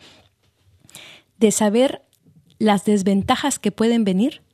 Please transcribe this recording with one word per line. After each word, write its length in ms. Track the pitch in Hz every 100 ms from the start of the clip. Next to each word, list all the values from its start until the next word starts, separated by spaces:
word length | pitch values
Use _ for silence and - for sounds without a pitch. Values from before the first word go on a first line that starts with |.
| - - _ _ _ _ _ _ _ - - - _ -
de 140 | 214
saber 500 | - 214 220 262 - _ _ _ _ _ -
las 280 | 214 202 -
desventajas 720 | 208 190 196 - - 294 -
que 120 | 208
pueden 340 | - 220 233
venir 360 | 202 185 254 - _